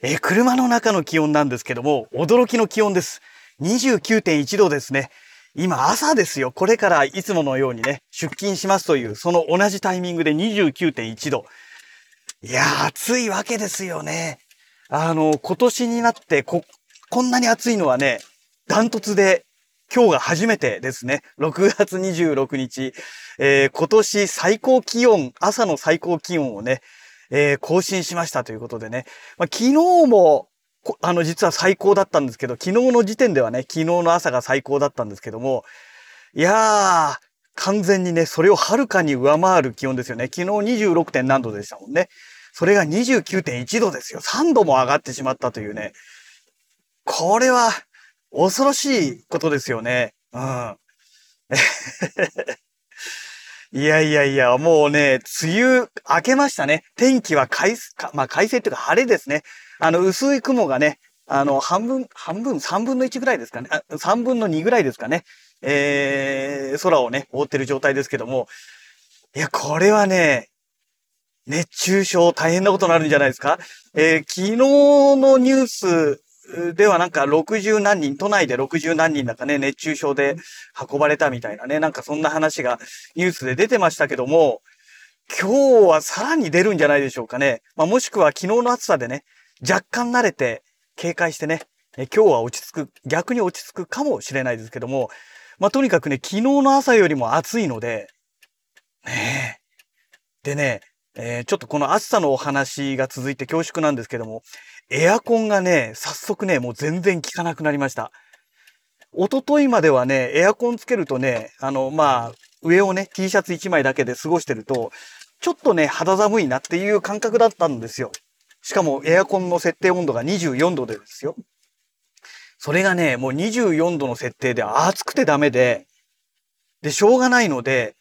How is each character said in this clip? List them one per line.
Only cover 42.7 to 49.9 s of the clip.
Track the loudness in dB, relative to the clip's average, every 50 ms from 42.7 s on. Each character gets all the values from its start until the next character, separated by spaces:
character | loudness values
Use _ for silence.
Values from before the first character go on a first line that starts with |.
| 4
が | 4 2
二 | 2 0 -2 0
十 | 2 2 0
九 | 0 -2 -6 -4 -4
点 | -4 -6 -8
一 | -6 -4 -2 0
度 | 0 0
で | -2 -6
す | -12 -12
よ。 | -16 -10
三 | -8 -6 -2 0 2 2
度 | 4 4 4
も | 4
上 | 4 2 2
が | 2 0
っ | -2
て | _ -6
し | -12 -6
ま | -6 -6
っ | -6
た | -4 -6 -6
と | -6 -6
い | -12 -10
う | -10
ね。 | -10 -12 -12 _ _ -20 -20 -20 -20 _ -20 _ _ _ _ _ _ _ _ _ _ _ _ _ _ _
こ | -6 -4 -2 0 0 2 2
れ | 4 4
は | 4 4 4 2 0 -2 -10 _ _ _ _ _ _ _ _ _
恐 | -2 0 0 2 2 2 2
ろ | 2
し | 2 0 -2 0 0 0 0 0 -4 -8
い | _ _
こ | -6 -4
と | -2 0
で | -2 -2
す | -2 -4
よ | -6 -4
ね。 | -4 -2